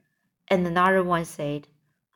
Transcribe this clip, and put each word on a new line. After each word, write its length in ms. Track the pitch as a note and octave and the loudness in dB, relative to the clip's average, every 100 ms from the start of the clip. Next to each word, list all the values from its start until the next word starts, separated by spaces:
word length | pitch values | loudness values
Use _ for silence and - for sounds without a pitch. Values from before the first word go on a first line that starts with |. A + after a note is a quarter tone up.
| _ _ _ _ - | _ _ _ _ -4
And 180 | G3 F3 | -2 0
another 360 | E3+ F#3 F#3+ | 2 2 2
one 240 | F3+ E3+ E3 | 2 -2 -4
said, 420 | - D3 D3 - _ _ _ _ | -8 -8 -8 -10 _ _ _ _